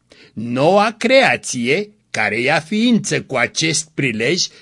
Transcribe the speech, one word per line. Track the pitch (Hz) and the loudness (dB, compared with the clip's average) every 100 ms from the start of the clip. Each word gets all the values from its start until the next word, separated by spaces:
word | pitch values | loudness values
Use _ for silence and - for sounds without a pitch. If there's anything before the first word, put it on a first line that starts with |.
| _ - - | _ -20 -16
noua | - 117 123 151 202 214 220 | -10 -4 2 4 4 2 -2
creație, | 233 262 240 117 - 131 117 160 208 _ _ | 2 4 4 0 -4 -4 0 -2 -2 _ _
care | 117 107 110 | -4 -2 0
ia | 127 156 | 0 -2
ființă | 160 214 240 226 - 143 | -2 -2 2 0 0 -4
cu | - 127 | -4 -2
acest | 120 - 160 151 - | -2 -2 -4 -4 -6
prilej, | - 135 107 120 180 - - | 0 0 0 -2 -2 -4 -8